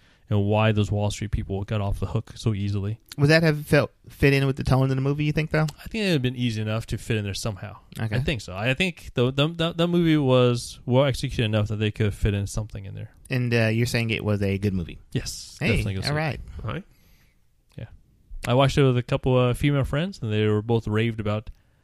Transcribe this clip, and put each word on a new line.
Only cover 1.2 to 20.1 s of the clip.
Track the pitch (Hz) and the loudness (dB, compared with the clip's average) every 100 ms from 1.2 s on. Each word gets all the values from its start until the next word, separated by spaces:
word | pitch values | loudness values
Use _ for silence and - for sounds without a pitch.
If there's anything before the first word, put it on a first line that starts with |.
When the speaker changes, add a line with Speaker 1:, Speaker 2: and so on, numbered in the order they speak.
| 104 | -4
Speaker 1:
people | - 101 98 | -4 -4 -6
got | - 110 | -4 -4
off | 101 104 | -2 -4
the | 98 | -2
hook | 117 - - | -4 -6 -4
so | 117 | -2
easily. | 101 101 101 98 110 - - | -2 -2 -4 -4 -8 -10 2
Speaker 2:
Would | 143 | 6
that | 160 | 6
have | 165 147 151 | 6 2 2
felt | 151 123 _ - | 2 2 _ -16
fit | - 143 | 2 4
in | 139 139 | 4 2
with | 135 | 0
the | |
tone | 131 131 | 2 4
of | 135 | 4
the | 131 | 2
movie, | 135 143 151 | 0 0 0
you | |
think, | 151 156 | 0 0
though? | 156 156 - | 0 0 -2
Speaker 1:
I | - | -8
think | 226 | -4
it | 202 | 0
would | |
have | 160 | 2
been | 123 131 | 0 -2
easy | 123 110 | -2 -2
enough | 107 110 - | -2 -4 -4
to | 113 | -8
fit | - 113 | -4 -4
in | |
there | 101 | -4
somehow. | 95 117 98 104 98 - - | -6 -6 -8 -12 -16 -18 -8
Speaker 2:
Okay. | 110 107 | -4 -2
Speaker 1:
I | |
think | 151 131 | -2 -4
so. | - 92 | -6 -6
I | 117 | -2
think | 131 185 - - | 0 -2 -4 -8
the, | - 123 | 0 0
the, | 135 151 | 2 0
the, | 170 165 | 0 -4
the | 170 175 | 0 0
movie | 175 165 156 | 2 4 4
was | 135 123 123 120 - - - | 4 6 4 2 -4 -12 0
well | 123 143 | 2 4
executed | 127 139 - 110 | 0 -4 -2 0
enough | 107 107 | 2 0
that | 107 | 0
they | 107 | -2
could | - 104 | 0 -2
fit | - 113 | 0 -2
in | 101 101 | 0 -2
something | - 107 104 98 | -6 -8 -10 -12
in | 101 | -12
there. | 104 - - | -14 -16 -6
Speaker 2:
And, | 131 123 | -2 2
uh, | 117 113 | 2 2
you're | 113 117 | 2 0
saying | 120 113 | 0 0
it | 110 | -2
was | 104 101 | 0 0
a | 98 98 | 0 0
good | 104 | 0
movie? | 95 78 - - | 0 -4 -10 -8
Speaker 1:
Yes, | - - - - - | -6 -6 -12 -14 -4
Speaker 2:
Hey, | 165 | 0
Speaker 1:
definitely | - 104 95 | 0 0 -2
go | |
see | 95 | -2
Speaker 2:
all | 147 | -2
Speaker 1:
it. | |
Speaker 2:
right. | 156 - - - 113 | -2 -4 -10 -10 -8
Speaker 3:
All | |
right. | 139 - _ _ _ _ _ _ _ _ - 120 - _ _ - - - | -8 -10 _ _ _ _ _ _ _ _ -18 -16 -18 _ _ -16 -8 0
Speaker 1:
I | 123 | 4
watched | 135 151 | 4 4
it | |
with | 135 123 | 4 2
a | |
couple | - 143 135 127 | 0 -2 2 2
of | 123 120 | 2 2
female | 143 143 | 2 2
friends, | 127 139 185 | 0 -2 -4